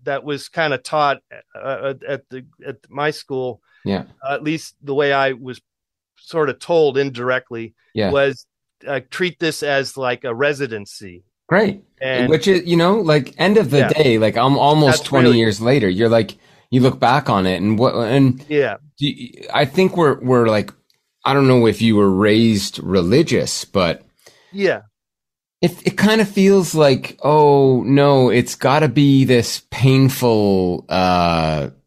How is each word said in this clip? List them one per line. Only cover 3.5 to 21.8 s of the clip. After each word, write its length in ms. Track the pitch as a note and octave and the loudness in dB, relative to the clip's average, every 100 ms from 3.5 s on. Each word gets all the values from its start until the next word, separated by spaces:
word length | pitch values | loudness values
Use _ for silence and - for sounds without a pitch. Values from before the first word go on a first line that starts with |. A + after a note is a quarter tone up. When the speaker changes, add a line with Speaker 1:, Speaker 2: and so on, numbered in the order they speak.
| A2 _ _ | -10 _ _
Speaker 2:
Yeah. 200 | - G2 - _ C3+ | -8 -8 -8 _ -10
Speaker 1:
at 140 | C#3 | -8
least 320 | D3+ D#3+ - _ | -6 -8 -10 _
the 120 | C#3+ C#3 | -6 -2
way 160 | C#3+ | 0
I 200 | C#3 C3+ | 0 -2
was 260 | B2 B2+ A#2+ _ _ _ _ _ _ | -4 -12 -18 _ _ _ _ _ _
sorta 360 | - E3+ D3 | -10 -4 -4
told 440 | B2 - E3+ D3 C3 | -4 -2 0 2 0
indirectly, 760 | C#3 A#2+ B2 B2+ - A#2 A2+ - _ | -4 -6 -4 -4 -6 -12 -14 -18 _
Speaker 2:
Yeah. 180 | A2 G2+ | -6 -2
Speaker 1:
was, 340 | C#3 C#3 B2+ _ _ _ _ B2 | 0 0 -2 _ _ _ _ -10
uh, 140 | C#3 C3+ | -10 -10
treat 300 | - F#3 - | -6 -6 -4
this 240 | E3 - | -6 -4
as, 340 | D3 C#3 B2 C3+ | -4 -4 -4 -6
like, 260 | B2+ B2 C3 | -6 -6 -8
a 100 | A#2 | -4
residency. 880 | C#3+ C#3 C3+ A2 G2+ - G2 F2 _ _ - | -4 -2 -6 -10 -14 -18 -20 -20 _ _ -4
Speaker 2:
Great. 340 | F3+ G#3 G3 _ _ | 0 0 -4 _ _
Speaker 1:
And 280 | C3 B2+ B2 | -6 -2 0
Speaker 2:
Which 180 | D#3+ G3 | 0 0
is, 200 | F#3 E3+ | -2 0
you 80 | E3+ | 0
know, 200 | F3 G#3+ | 2 0
like, 340 | E3 D3+ - - | 0 0 -2 -4
end 180 | F3+ G#3+ | 0 2
of 140 | D3 | 2
the 80 | C#3+ | 0
Speaker 1:
Yeah. 100 | A#2+ | 0
Speaker 2:
day, 280 | - A#2 A2 | 2 2 2
like, 160 | A2 A2 | 0 0
I'm 200 | B2+ C#3 | 0 2
almost 420 | C#3 D3+ C#3+ D#3 | 2 4 2 2
Speaker 1:
That's 100 | - | 0
Speaker 2:
twenty 200 | C3+ B2 | 2 4
Speaker 1:
really 100 | A#2 | 4
Speaker 2:
years 200 | A2+ G2+ | 2 0
later. 260 | A2+ C3+ G2+ | 0 2 0
You're 200 | F2+ A2+ | 0 2
like, 280 | A2+ G#2 - _ _ _ | 2 0 -8 _ _ _
you 120 | B2+ | 0
look 180 | B2+ B2+ | 2 2
back 280 | B2 C#3 C3+ | 0 0 0
on 180 | G#2 F#2 | -2 0
it 80 | F2+ | -2
and 180 | G2+ G#2+ | -2 0
what, 160 | B2+ A2 | 0 0
and 500 | A2+ C#3 C3+ B2+ - | 0 2 2 0 -4
Speaker 1:
Yeah. 260 | D3 B2+ G2 - _ | -2 -2 -4 -14 _
Speaker 2:
do 80 | C#3+ | -8
you, 400 | - - - - | -8 -16 -18 -6
I 100 | - C#3+ | -2 -2
think 300 | F#3 F#3+ F3 | 0 0 2
we're, 220 | D3+ A#2 | 0 0
we're 280 | B2 B2+ A2+ | 0 2 2
like, 240 | G#2+ G2 - _ _ _ _ B2 | 0 -2 -12 _ _ _ _ -2
I 80 | |
don't 140 | C#3 C3+ | 2 4
know 180 | B2+ A2+ | 4 2
if 160 | G2+ | 2